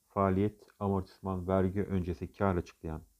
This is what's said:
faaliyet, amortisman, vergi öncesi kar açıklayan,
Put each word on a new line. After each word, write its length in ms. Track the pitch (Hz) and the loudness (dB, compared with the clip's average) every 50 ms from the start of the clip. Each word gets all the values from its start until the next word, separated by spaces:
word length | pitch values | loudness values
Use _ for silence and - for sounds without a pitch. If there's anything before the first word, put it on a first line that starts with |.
| _ _ | _ _
faaliyet, 580 | _ 101 98 98 95 95 101 104 - - - - _ _ | _ 2 2 2 4 2 2 0 -2 -6 -14 -20 _ _
amortisman, 720 | 104 98 98 95 92 - - - - 95 95 92 90 90 | -2 -2 0 -2 -2 -6 -12 -10 -6 -6 -4 -4 -2 2
vergi 340 | 95 95 95 95 90 101 92 | 2 2 2 2 0 -2 -4
öncesi 500 | - 95 95 87 87 87 - 92 87 - | -2 -2 -2 -2 -2 -4 -6 -8 -12 -4
kar 240 | - 104 98 92 | 0 2 2 2
açıklayan, 460 | 87 80 - - _ - 82 78 78 80 - _ _ | 2 -2 -6 -10 _ -10 -10 -10 -10 -12 -16 _ _